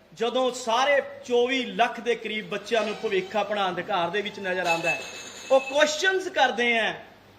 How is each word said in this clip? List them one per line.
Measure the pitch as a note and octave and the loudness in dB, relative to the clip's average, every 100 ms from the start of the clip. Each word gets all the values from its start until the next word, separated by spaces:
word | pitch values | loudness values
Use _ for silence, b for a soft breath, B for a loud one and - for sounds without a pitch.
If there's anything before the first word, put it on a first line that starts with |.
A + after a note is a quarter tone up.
| - | -20
ਜਦੋਂ | E3 A#3 B3 B3+ | -4 -2 0 0
ਸਾਰੇ | B3 A3+ A#3 C#4 C#4 C4+ - | -2 0 2 4 2 0 -10
ਚੌਵੀ | - A#3+ A#3+ C4 A3 | 0 2 2 0 -2
ਲੱਖ | F#3+ A#3+ A#3 | 0 0 0
ਦੇ | A3+ | -2
ਕਰੀਬ | A3+ G#3+ G#3+ F3 | -2 -4 -6 -6
ਬੱਚਿਆਂ | G3+ - A3+ | -8 -2 0
ਨੂੰ | G#3 G#3 | 0 -4
ਭਵਿੱਖ | A3 F#3+ F#3 G#3+ | 0 0 0 -2
ਆਪਣਾ | G3+ G#3 F#3+ | 0 0 -2
ਅੰਧਕਾਰ | F3 F3 F#3+ E3+ | -2 -2 0 0
ਦੇ | G3+ | -2
ਵਿੱਚ | G3+ G3+ | -4 -6
ਨਜ਼ਰ | F#3+ F#3 F3 | -4 -2 0
ਆਉਂਦਾ | E3 E3 | 0 0
ਹੈ, | - - - - - - | -2 -6 -12 -14 -16 2
ਉਹ | C4 | 4
ਕੁਐਸਚਨਸ | C4+ C#4+ D4+ - F#4+ F#4+ E4+ | 4 4 4 4 2 0 -2
ਕਰਦੇ | D4+ C4 G#3+ A#3+ A#3 | 2 2 4 2 2
ਆ, | G3+ D#3+ - - - | 0 -4 -12 -20 -20